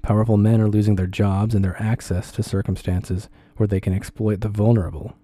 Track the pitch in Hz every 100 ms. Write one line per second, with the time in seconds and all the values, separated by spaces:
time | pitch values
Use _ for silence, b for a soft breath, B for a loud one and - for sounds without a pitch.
0 | - 107 110 104 107 113 107 107 104 98
1 | 92 - 101 95 110 110 95 - 110 117
2 | - 90 - - 110 98 98 92 - 90
3 | - 92 - b b - 104 95 98 95
4 | - - 107 101 104 104 107 117 80 73
5 | 110 -